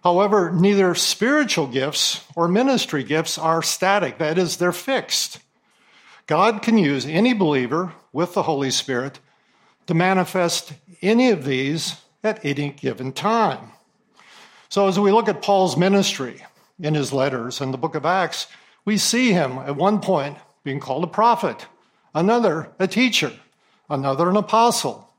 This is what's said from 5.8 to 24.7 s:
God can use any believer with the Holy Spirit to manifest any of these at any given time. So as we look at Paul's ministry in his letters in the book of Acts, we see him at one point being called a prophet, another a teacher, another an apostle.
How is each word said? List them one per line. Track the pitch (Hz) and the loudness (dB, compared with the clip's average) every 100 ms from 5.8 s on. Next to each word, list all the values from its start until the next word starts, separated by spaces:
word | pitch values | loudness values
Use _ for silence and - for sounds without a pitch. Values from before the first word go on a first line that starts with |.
| _ _ - - - | _ _ -20 -20 -2
God | 156 208 214 | 2 2 2
can | - 220 | 2 4
use | 151 139 139 | 4 0 -2
any | 160 240 | 0 2
believer | 226 165 139 120 156 180 - _ | 2 2 2 0 -4 -4 -10 _
with | 135 175 | -4 -2
the | 202 | -2
Holy | 156 143 135 | -2 -2 -2
Spirit | 117 - 123 135 - _ _ _ _ _ _ - | -4 -4 -4 -4 -12 _ _ _ _ _ _ -2
to | |
manifest | 165 180 190 180 185 170 - - - _ 180 | 0 2 2 0 -2 -2 -2 -8 -20 _ -4
any | 185 233 254 | 0 4 4
of | 180 | 2
these | 139 131 135 160 - - _ _ | -2 -2 -2 -4 -6 -10 _ _
at | 214 220 | -6 -4
any | 143 143 147 | -4 -4 -6
given | 139 135 117 131 | -6 -8 -6 -10
time. | 135 196 226 202 101 110 - _ _ _ _ - - - - _ | -4 -2 0 0 -2 -12 -20 _ _ _ _ -20 -20 -20 -20 _
So | 202 196 | 0 2
as | 185 | 2
we | 202 | 4
look | 214 214 | 4 2
at | 208 | -4
Paul's | - 196 185 131 | 0 2 2 2
ministry | 185 202 196 - 123 - - _ _ - | 2 2 0 -4 -10 -12 -20 _ _ -8
in | 151 | -2
his | 151 131 | -2 0
letters | 135 139 127 117 - | 0 0 -2 -8 -8
in | 135 | -6
the | 127 | -6
book | 156 | -6
of | 156 | -4
Acts, | 147 190 170 - - - _ _ | -2 0 -2 -6 -12 -16 _ _
we | - 214 | -2 0
see | - 233 254 | 0 2 2
him | 180 135 127 | 2 0 -4
at | 135 143 | -8 0
one | 190 214 | 2 2
point | - 170 139 143 _ _ | 0 -2 -2 -10 _ _
being | 143 135 | -8 -8
called | 135 135 | -4 -4
a | 170 | -2
prophet, | 208 233 240 196 107 - _ _ _ _ | 2 4 4 -2 -6 -16 _ _ _ _
another | 156 190 240 220 156 139 - | -2 2 2 2 -2 -8 -4
a | 190 | -2
teacher, | 208 254 - 139 - _ _ _ _ _ | 2 0 0 -4 -6 _ _ _ _ _
another | 143 139 135 175 | -4 -2 0 2
an | 202 | 2
apostle. | 208 220 233 | 2 4 4